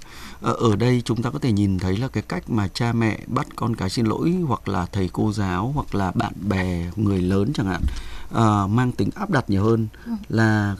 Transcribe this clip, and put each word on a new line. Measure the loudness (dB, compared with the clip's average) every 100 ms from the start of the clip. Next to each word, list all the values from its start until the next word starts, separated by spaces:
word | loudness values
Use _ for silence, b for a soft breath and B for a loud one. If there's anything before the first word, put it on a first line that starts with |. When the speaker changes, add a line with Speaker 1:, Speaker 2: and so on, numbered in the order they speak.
| B B B B
Speaker 1:
Ờ, | -4
ở | 2 2 4
đây | 4 2
chúng | 2 -2
ta | -2
có | 0
thể | 2
nhìn | 4 4 2
thấy | 0 0
là | -2
cái | -4
cách | -4 -8 -2
mà | -2 -2
cha | -2 0
mẹ | 2 0 0 -2
bắt | -2 -2 -4
con | -4 -2
cái | -2
xin | 0 0
lỗi, | 2 0 0 0
hoặc | -2 -2
là | -4 -2
thầy | -2 -2
cô | 0 0
giáo, | 0 -2 -2 -2
hoặc | -2 -2
là | -2 0
bạn | 0 -2 -4 -2
bè, | 0 0 -2 -4 0
người | 2 2
lớn | 2 2 2
chẳng | 0 -2
hạn, | 0 -2 B B B B
ờ, | 2 4 4 2
mang | 2 2
tính | 0 -2
áp | -2 0
đặt | 0 2
nhiều | 2
hơn | 4 2 0 B -8
Speaker 2:
Ừ. | -8 -2
Speaker 1:
là | 2 4 4 0